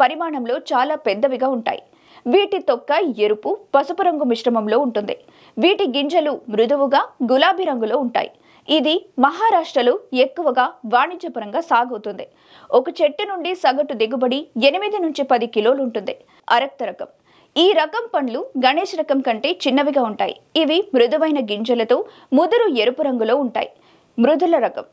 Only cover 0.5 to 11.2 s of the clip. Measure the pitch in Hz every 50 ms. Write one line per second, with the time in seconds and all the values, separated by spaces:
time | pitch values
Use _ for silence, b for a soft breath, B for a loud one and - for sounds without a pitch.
0.5 | 254 320 - - 294 240 262 294 302 302 - 214 190 214 269 269 262 233 254 269
1.5 | 262 226 220 - - - - _ b b b b b b b 240 302 403 403 403
2.5 | 392 359 - - 254 - - - 294 339 370 277 220 214 208 208 214 214 - 294
3.5 | 403 - - _ - 277 277 359 339 - 381 349 311 285 302 247 226 226 - 247
4.5 | 233 220 208 214 220 269 294 240 220 208 208 - - - - b b b b b
5.5 | b 214 240 359 403 381 403 262 233 285 285 285 349 339 302 294 262 - - 240
6.5 | 208 214 240 226 285 277 277 247 277 302 453 - - - 254 226 262 277 311 381
7.5 | 370 370 370 311 269 233 220 214 240 294 262 233 240 - - - - b b b
8.5 | b b b - 294 311 247 311 330 381 - - - 254 254 277 330 359 440 453
9.5 | 392 339 320 - - 262 240 247 330 - - - 262 247 254 262 - 349 320 277
10.5 | 247 254 254 330 - - - 214 240 240 - 339 359 -